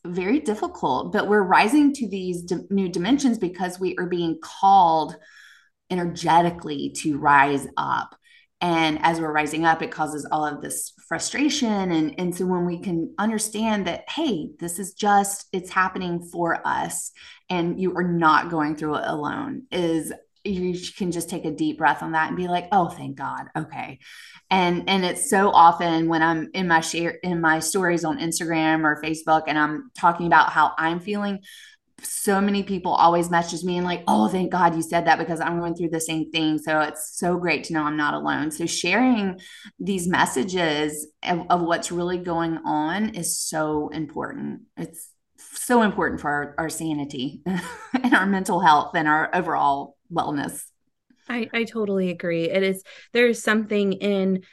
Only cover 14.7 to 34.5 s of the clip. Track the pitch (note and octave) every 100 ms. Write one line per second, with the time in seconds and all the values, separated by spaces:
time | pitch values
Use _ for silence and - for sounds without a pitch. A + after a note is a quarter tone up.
14.7 | F#3 F#3+ - G#3 G3+ G3 - - F#3 F3+
15.7 | F#3+ F#3 F#3+ F3+ E3+ F3 E3+ E3+ - -
16.7 | - E3+ - - _ - - - F3+ E3+
17.7 | E3+ F#3 - F3+ E3+ D#3+ D3+ E3+ E3 D3+
18.7 | D#3 D#3 D3 - D#3 D3 - - - -
19.7 | F3+ E3+ E3 D#3 - _ _ G3+ F#3 F3+
20.7 | F3 - - F3+ E3+ - E3+ D#3+ D3 D#3
21.7 | D3+ D3+ D3 E3 D#3+ D#3+ E3+ F3 F3 F3
22.7 | G3+ E3 - C3+ C#3 C3+ B2+ - - D#3+
23.7 | B2+ B2+ C3 - - - - - F#3+ F3
24.7 | F3 F3 F#3+ F3+ - - G3 G3+ - E3
25.7 | F3 F3 E3 E3 E3 D#3+ D#3+ D#3 F#3+ F#3
26.7 | E3 E3 E3 E3+ - F3+ E3+ E3 D#3+ D#3+
27.7 | G3 F3+ E3+ D#3+ C#3+ E3 D#3+ E3 E3 D#3
28.7 | D#3+ D#3 D3+ D#3 D#3 - D#3 D3+ D3+ D3+
29.7 | D3+ - - F3 F3 E3+ D#3+ - D#3+ D3+
30.7 | - D#3+ F3 G#3 G#3 G3+ G3 - - -
31.7 | _ _ - - - - G3 G3+ G3+ G3
32.7 | F#3+ F3+ - E3+ F3 F3 E3+ E3+ E3+ F3+
33.7 | F3 F3+ E3+ - G#3+ G#3+ F#3 F3